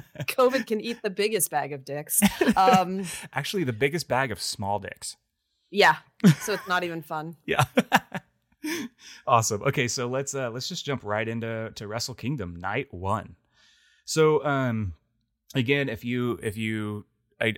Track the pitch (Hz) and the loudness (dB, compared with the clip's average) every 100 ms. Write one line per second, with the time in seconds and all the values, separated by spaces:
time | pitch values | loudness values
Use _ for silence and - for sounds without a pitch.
0 | - - 147 - 254 262 220 214 233 233 | -8 -10 -4 2 4 2 -2 -4 -4 -6
1 | 208 185 208 214 - 151 139 143 131 143 | -6 -2 0 0 0 -2 -4 -8 -8 -8
2 | 151 - 202 - - 196 190 185 180 190 | -4 4 4 4 4 6 8 6 4 -2
3 | 180 - - 135 143 202 135 110 143 160 | -6 -10 -8 -6 -4 -2 -2 0 0 0
4 | - 123 135 101 - - 101 101 98 - | -2 0 0 -4 -6 -6 -4 -4 -6 -12
5 | - - _ _ _ _ - 202 175 156 | -14 -16 _ _ _ _ -4 4 6 4
6 | - _ 202 147 - 196 190 180 175 165 | -2 _ 6 6 2 -4 -2 -2 -2 -6
7 | - 156 156 165 - 151 - - - - | -8 -8 -8 -10 -4 0 0 0 2 2
8 | - - - _ _ _ 302 339 233 _ | 0 -12 -12 _ _ _ -8 -8 -8 _
9 | - - - 120 110 104 139 139 120 - | -20 -6 4 4 4 0 0 0 0 -2
10 | 123 131 139 139 123 120 - 180 143 135 | -4 -4 -4 -6 -6 -6 -8 -8 -6 -6
11 | 104 107 113 113 113 113 110 - 104 110 | -4 -2 -2 -4 -4 -6 -8 -10 -8 -6
12 | - 117 117 147 87 87 92 117 - 87 | -6 -8 -6 -4 -6 -8 -6 -6 -6 -6
13 | 95 107 87 85 _ _ _ _ _ _ | -4 -4 -6 -18 _ _ _ _ _ _
14 | - 160 156 151 147 139 127 113 98 - | -4 4 4 4 2 0 0 0 -4 -8
15 | _ _ _ _ - 139 120 143 135 107 | _ _ _ _ -6 -2 2 0 0 -4
16 | 120 123 123 113 110 107 110 110 107 104 | -4 -2 0 -2 -4 -4 -4 -2 -4 -6
17 | - _ _ - 113 | -10 _ _ -4 -2